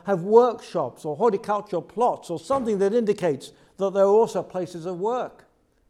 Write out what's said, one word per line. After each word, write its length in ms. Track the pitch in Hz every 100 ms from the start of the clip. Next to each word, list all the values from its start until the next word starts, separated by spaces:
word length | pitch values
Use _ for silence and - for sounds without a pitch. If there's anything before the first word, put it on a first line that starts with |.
| -
have 160 | 190
workshops 840 | 185 226 247 214 - 175 131 -
or 120 | 156 147
horticultural 640 | 233 196 - 208 196 175
plots 460 | 147 208 247 - -
or 120 | 165
something 380 | - 269 233 202
that 140 | 196
indicates 600 | 240 208 202 180 135 - - _ -
that 160 | 190
there 120 | 190
are 40 | 196
also 340 | 208 226 190
places 420 | - 185 175 175 165
of 120 | 175
work. 480 | 208 247 165 - _ _ _ _